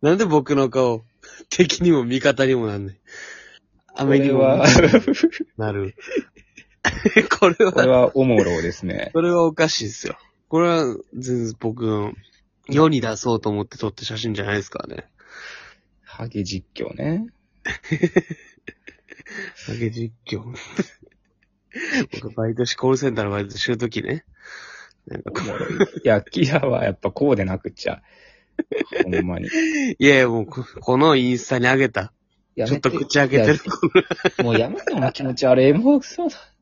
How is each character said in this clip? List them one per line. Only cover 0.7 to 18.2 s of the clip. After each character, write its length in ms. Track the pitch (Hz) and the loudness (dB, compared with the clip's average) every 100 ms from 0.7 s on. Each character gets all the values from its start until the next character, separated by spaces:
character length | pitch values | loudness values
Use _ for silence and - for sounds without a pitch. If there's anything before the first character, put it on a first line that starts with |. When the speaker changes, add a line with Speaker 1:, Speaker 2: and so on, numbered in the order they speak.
| 127 127 117 - _ - - - | 2 0 -2 -8 _ -20 -20 -14
Speaker 1:
敵 340 | - 180 - | 0 0 2
に 80 | 175 | 2
も 140 | 156 | 4
味 160 | 120 127 | 2 0
方 240 | 143 131 135 | 0 2 2
に 80 | |
も 120 | 127 113 | 2 0
な 100 | 101 | -4
ん 100 | 98 | -8
ね 60 | |
ん。 40 | 95 _ - - - - - _ _ _ | -12 _ -20 -20 -20 -20 -20 _ _ _
飴 260 | - 135 139 | -4 2 2
に 100 | 139 | 4
も 100 | 135 | 4
Speaker 2:
こ 40 | |
れ 40 | 135 | 4
は、 180 | 135 - 127 - 240 - 285 330 - 330 - | 4 6 6 6 6 4 0 0 0 -12 -6
Speaker 1:
な 160 | 107 | -6
る。 220 | - - - - 508 - _ _ - _ _ | -4 -6 -10 -8 -8 -8 _ _ -20 _ _
<laughs> 560 | - - 208 220 220 - | -6 0 2 2 2 4
こ 80 | 190 | 2
れ 160 | 175 | 4
は、 80 | 202 | 2
Speaker 2:
こ 80 | - | 4
れ 60 | 127 | 4
は 280 | 127 123 135 | 6 4 4
お 80 | |
も 120 | 131 110 | 4 4
ろ 200 | 95 85 | 2 0
で 80 | 82 | -4
す 140 | 90 92 | -6 -8
ね。 240 | 87 - | -6 -4
Speaker 1:
こ 100 | 165 | -2
れ 80 | 170 | 2
は 140 | 175 | 2
お 80 | 165 | 2
か 160 | 156 160 | 2 0
し 180 | - 110 | 0 -6
い 20 | |
っ 20 | |
す 160 | - - | -10 -12
よ。 100 | - _ _ _ | -12 _ _ _
こ 120 | 160 | 0
れ 80 | 175 | 2
は 160 | 170 143 110 - | 2 0 -4 -10
全 320 | - 127 123 117 | -12 -6 -4 -4
然 80 | 113 | -6
僕 280 | 117 117 113 | -8 -4 -4
の 260 | 107 104 - - _ _ _ - | -2 -4 -10 -20 _ _ _ -4
世 200 | 139 160 | 2 4
に 120 | 147 | 2
出 160 | 113 107 | -2 -4
そ 180 | 127 | -2
う 60 | 113 | -2
と 100 | 107 | 0
思 120 | 104 | -4
っ 40 | 104 | -6
て 120 | - | -6
撮 100 | 110 | -8
っ 40 | |
た 120 | 101 | -6
写 140 | - 110 | -12 -8
真 160 | 113 | -6
じ 80 | 104 | -4
ゃ 20 | |
な 80 | 101 | -2
い 40 | 104 | -4
で 60 | |
す 80 | 98 | -4
か 100 | - | -12
ら 140 | - - | -14 -14
ね。 120 | - _ _ - - - - _ _ _ | -16 _ _ -20 -18 -20 -20 _ _ _
Speaker 2:
ハ 240 | _ - 117 | _ -14 -10
ゲ 140 | 110 | -6
実 240 | 95 95 - | -6 -6 -10
況 200 | - 55 | -10 -10
ね。 320 | - 143 170 233 _ _ _ | -6 -4 -4 -6 _ _ _
Speaker 1:
<laughs> 40 | - - - 156 175 - | -12 -10 -6 -2 0 0